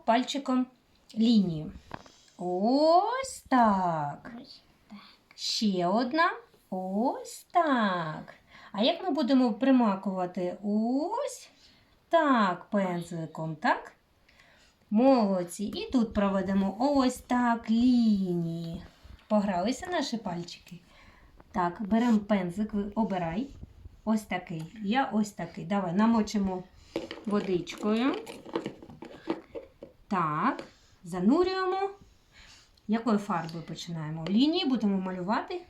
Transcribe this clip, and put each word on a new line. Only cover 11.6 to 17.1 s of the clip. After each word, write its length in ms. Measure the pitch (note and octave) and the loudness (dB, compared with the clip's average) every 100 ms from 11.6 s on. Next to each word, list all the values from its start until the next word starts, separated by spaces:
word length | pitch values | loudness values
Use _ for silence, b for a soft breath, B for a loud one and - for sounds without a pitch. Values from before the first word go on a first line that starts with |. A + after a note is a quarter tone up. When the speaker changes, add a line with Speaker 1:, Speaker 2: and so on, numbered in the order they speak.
| b b b _ _ | b b b _ _
Speaker 1:
так, 560 | E4 D4 A#3+ G3 F3 - | 2 4 4 2 0 -2
пензликом, 840 | G3+ F#3+ F3 E3+ E3+ D#3+ - D#3+ D#3 | -2 0 -2 -6 -8 -8 -8 -8 -2
так? 380 | B3+ - - - _ _ b b b b b b _ | 0 0 -4 -20 _ _ b b b b b b _
Молодці. 720 | G#3 C4+ C4 G3+ F#3 F3 - | 4 6 6 4 0 -2 -6
І 280 | G3+ D#4+ A4 | -8 -6 0
тут 220 | B3+ A3 | 0 2
проведемо 600 | G#3+ G3 G3 F#3 G3 G3 G#3 | 0 0 0 0 0 0 0
ось 380 | C#4 C#4 B3+ | 2 4 2